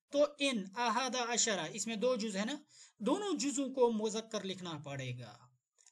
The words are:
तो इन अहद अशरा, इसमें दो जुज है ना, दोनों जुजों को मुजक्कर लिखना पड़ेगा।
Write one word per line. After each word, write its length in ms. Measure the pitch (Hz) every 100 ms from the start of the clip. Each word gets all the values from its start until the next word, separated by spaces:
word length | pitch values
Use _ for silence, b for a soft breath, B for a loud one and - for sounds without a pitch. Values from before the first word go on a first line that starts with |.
| _
तो 240 | 285 294 -
इन 280 | 277 233
अहद 520 | 185 - 240 220 262 247
अशरा, 500 | 233 233 226 190 160
इसमें 340 | 214 226 220
दो 160 | 247 247
जुज 200 | 220 190
है 80 |
ना, 200 | 220 294 - B B B
दोनों 340 | 220 392 415 294
जुजों 340 | 277 247 262
को 200 | 262 240
मुजक्कर 540 | 220 220 214 220 214
लिखना 340 | 190 180 180 151
पड़ेगा। 720 | 143 135 127 123 113 - - _ _ _ b